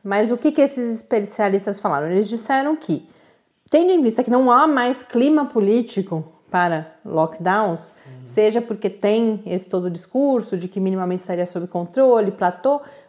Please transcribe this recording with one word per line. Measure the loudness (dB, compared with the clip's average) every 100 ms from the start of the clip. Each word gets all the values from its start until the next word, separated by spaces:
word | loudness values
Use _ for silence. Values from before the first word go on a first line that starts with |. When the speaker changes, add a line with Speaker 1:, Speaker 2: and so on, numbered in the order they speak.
Speaker 1:
Mas | -4 0 0
o | 0
que | 0
que | 2
esses | 2 0 -4
especialistas | -6 -2 -2 -2 -2 0 0 -2 -4
falaram? | -2 -2 0
Eles | 0 0
disseram | -2 -2 -2 0 -2
que, | -4 -6 -6 _ _ _ _ _ _
tendo | 2 4
em | 4
vista | 2 0
que | 2
não | 2 6
há | 6 4
mais | 2 0 -2
clima | -2 2 4 4 2
político | 0 2 2 0 -4 -4 -6 -8 -16 _
para | 0 0 0 -6 -14
lockdowns, | -6 -2 -2 -2 -2 0 0 -2 -8 -16 -20
Speaker 2:
Hum. | -18
Speaker 1:
seja | -6 0 2 2
porque | -2 -4 -6
tem | -2 0 2 0 -2
esse | -4 -6 -4
todo | -4 -4
discurso | -6 -6 0 2 0 -2 -6
de | -6
que | -4
minimamente | -2 -2 -2 -4
estaria | -4 -4
sob | -4 -6 -8
controle, | -6 -4 2 4 4 2
platô, | 0 -2 0 0 -2 -4 -20